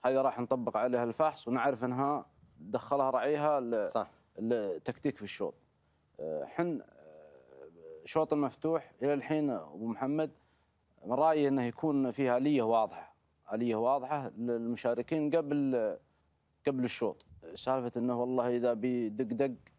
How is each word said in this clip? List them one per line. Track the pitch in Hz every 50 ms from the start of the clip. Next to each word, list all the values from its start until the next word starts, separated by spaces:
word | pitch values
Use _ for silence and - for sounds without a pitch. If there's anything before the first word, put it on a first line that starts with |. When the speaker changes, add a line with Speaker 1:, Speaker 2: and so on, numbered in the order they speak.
| -
Speaker 1:
هذه | 127 131 135
راح | 135 135 - -
نطبق | 123 - 135 127 120 113 -
عليها | 110 113 123 123 120 120
الفحص | 117 113 - 156 156 - - - 120
ونعرف | 127 127 117 143 131 110 127
أنها | 127 123 127 139 139 147 139 - - _ _ - - _ -
دخلها | 78 95 107 120 - - 147 139 135 131
رعيها | 127 127 113 139 151 147 147 151 147 139
ل-، | 127 117 117 110 101 90
Speaker 2:
صح. | - 113 101 - - _ _ _ _ -
Speaker 1:
التكتيك | 107 113 120 117 104 98 90 80 - - 117 - - 147 127
في | - 104
الشوط". | 98 - - 101 80 - - _ _ _ _ _ _ _ _ _ _ _ -
آه، | 76 78 78 76 69
حن، | - - - 170 175 160 123
آه، | - - - - 76 78 78 78 78 76 - - - - - - 69 - - - - - - - -
شوط | - - 160 156 - 151
المفتوح | 147 143 131 - - - 160 165 160 - - - - -
إلى | 143 147
الحين | 139 123 - 156 156 151 143
أبو | 123 95 78 76 73 90 110
محمد، | 117 110 - 127 131 147 156 156 151 - - _ _ _ _ _ _ _ _ _ _ _ _ -
من | 95 120
رأيي | 127 151 160 160 156 143 139
أنه | 135 135 123
يكون | 120 117 - - 160 143 139 135 127
فيها | 110 - 139 127 120
آلية | 123 131 147 151 135 113
واضحة، | 110 113 113 110 98 - - - - - _ _ _ _ _ _ - 104
آلية | 110 120 120 113
واضحة | 107 113 123 135 143 127 131 151 147 135 113 - 104
للمشاركين | 117 120 120 117 117 117 120 110 - 123 120 120 120 - 170 160 151 147
قبل، | 135 170 156 143 147 147 139 135 131 123 110 107 87 - _ _ _ _ _ _ _ _ _ _ _ _ -
قبل | 147 139 127 123
الشوط. | 120 - - 120 104 78 - - - - - - 82 82
سالفة | - - 131 131 131 120 120 - 123
أنه | 117 123 123 120
والله | 120 123 127 127 120 123 120
إذا | 123 120 123 120
بيدق | 110 104 127 123 120 117 107 104 110 131 107 120 113 139
دق | 135 120 - - - _